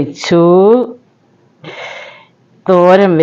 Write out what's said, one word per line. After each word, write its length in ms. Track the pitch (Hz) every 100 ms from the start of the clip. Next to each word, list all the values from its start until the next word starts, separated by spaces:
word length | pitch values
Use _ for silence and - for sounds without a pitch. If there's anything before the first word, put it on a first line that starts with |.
വെച്ചു, 440 | 143 - - 170 170 180 202 240 240 - _ _ _ _ _ _ - - - - - - _ _ _ _ -
തോരൻ 440 | 180 175 190 202 160